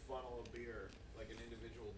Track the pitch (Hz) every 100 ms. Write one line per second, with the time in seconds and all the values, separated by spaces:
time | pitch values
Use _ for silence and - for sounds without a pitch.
0 | - 127 123 120 107 120 117 107 98 -
1 | - 113 110 110 120 113 117 120 104